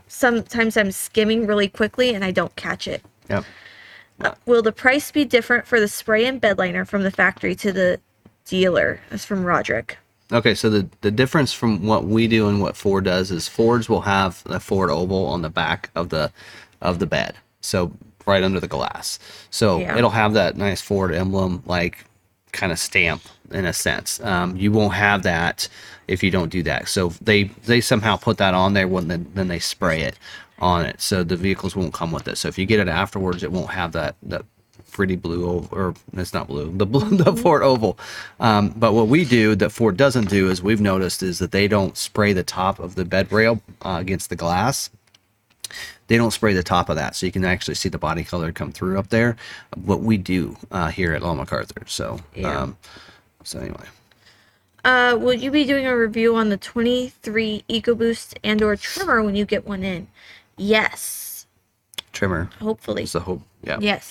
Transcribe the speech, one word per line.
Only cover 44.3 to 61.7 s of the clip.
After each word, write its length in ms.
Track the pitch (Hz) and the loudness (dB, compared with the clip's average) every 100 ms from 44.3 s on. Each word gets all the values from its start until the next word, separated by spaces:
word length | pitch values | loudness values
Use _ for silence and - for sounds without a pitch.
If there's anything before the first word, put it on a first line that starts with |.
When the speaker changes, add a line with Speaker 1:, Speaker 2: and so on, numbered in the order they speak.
| 87 | -4
Speaker 2:
glass. 540 | 85 90 120 139 - _ _ _ _ _ _ _ - - - - - | -2 0 0 -2 -8 _ _ _ _ _ _ _ -16 -14 -16 -12 0
They 100 | 117 | 2
don't 120 | 117 | 2
spray 200 | - 110 | 2 0
the 100 | 92 | 0
top 280 | - 90 85 | 2 0 2
of 60 | 78 | -2
that, 200 | 64 - | -4 -4
so 80 | |
you 80 | 92 | -4
can 120 | 95 90 | -2 0
actually 300 | 90 - - | -2 -4 -6
see 120 | 92 | -6
the 80 | 76 | -4
body 260 | 78 82 | -4 -4
color 300 | - 90 82 | -4 -6 -6
come 180 | - 73 | -6 -10
through 280 | - 92 95 | -6 -4 -2
up 100 | 98 | 0
there. 280 | 113 120 117 - - - - | 2 2 0 -10 -20 -16 -8
What 180 | 92 95 | -2 0
we 180 | 110 107 | 2 0
do, 380 | 92 92 57 - - | 0 -2 -2 -8 -10
uh, 180 | 95 80 | -4 -4
here 240 | 95 87 | -2 -2
at 80 | 76 | -2
Long 160 | 85 73 | -2 -4
MacArthur. 460 | - 64 - - - | -4 -6 -8 -14 -10
So, 340 | - 57 58 - | -8 -8 -10 -12
Speaker 1:
Yeah. 200 | - 73 69 | -8 -6 -4
Speaker 2:
um, 160 | 67 - - - - - _ _ | -6 -10 -20 -20 -20 -20 _ _
so 160 | - - | -14 -10
anyway. 260 | 53 - - - _ _ _ _ _ _ _ _ | -10 -12 -16 -20 _ _ _ _ _ _ _ _
Speaker 1:
Uh, 320 | 254 254 247 226 | 2 4 4 4
will 140 | 247 | 2
you 180 | 240 269 | 0 2
be 140 | 294 | 2
doing 220 | 269 277 262 | 2 2 0
a 100 | 247 | 0
review 400 | 226 226 226 226 | 0 2 2 4
on 140 | 214 | 2
the 80 | 196 | 0
twenty-three 1080 | - 240 233 247 254 - 226 214 220 214 - | -4 -2 0 0 -2 -10 -6 -2 -2 -4 -4
EcoBoost 640 | 226 240 220 233 226 - - | -2 0 2 0 -2 -8 -8
and 160 | 208 214 | -2 2
or 160 | 214 202 | 2 0
trimmer 460 | - - 359 233 | -4 -4 0 0
when 120 | 214 202 | 2 0
you 100 | 202 | 0
get 200 | 202 208 | -2 -4
one 160 | 190 | -6
in? 240 | 190 175 190 _ - - _ - | -6 -6 -10 _ -20 -20 _ -6
Yes. 920 | 202 214 208 - - - - - - _ _ | 2 4 2 -2 -10 -10 -12 -16 -20 _ _